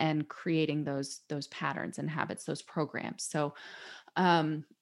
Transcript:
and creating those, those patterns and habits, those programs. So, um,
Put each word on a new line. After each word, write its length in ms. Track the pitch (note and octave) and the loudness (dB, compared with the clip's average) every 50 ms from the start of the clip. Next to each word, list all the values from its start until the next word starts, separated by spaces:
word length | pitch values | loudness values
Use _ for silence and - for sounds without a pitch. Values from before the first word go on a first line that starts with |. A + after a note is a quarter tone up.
and 280 | D#3 D#3 D3+ D3+ D3 - | 2 2 2 2 0 -2
creating 540 | - - - F3 E3 D#3+ D#3 D3+ D3 D3+ | -6 -6 -2 2 2 4 4 4 2 0
those, 380 | D3 C#3+ C#3 C#3 C#3 C#3 - - - - | 0 0 0 -2 -2 -4 -8 -12 -8 -6
those 180 | D3+ C#3+ C#3+ | -6 -4 -4
patterns 520 | - - - C#3+ C#3+ C#3 - - - - - | -6 -6 -4 -2 -2 -2 -2 -4 -4 -4 -4
and 120 | C#3+ D#3 | -4 -2
habits, 320 | D#3 - - - - - - | -2 -2 -2 -2 -4 -4 -4
those 180 | D#3+ D3+ - | -4 -4 -4
programs. 600 | - - - E3 D3+ D3 - - - - - - | -6 -4 -2 -2 0 0 -2 -4 -6 -6 -6 -6
So, 320 | - - - D3+ D3 D3 - - - - - - - - - - - - - | -6 -4 0 0 0 -2 -2 -8 -14 -16 -14 -14 -14 -16 -16 -16 -18 -4 2
um, 480 | F3+ F#3 F3+ E3+ E3 D#3 D#3 D#3 D#3 - - - _ | 4 6 8 8 6 6 4 0 -2 -4 -8 -16 _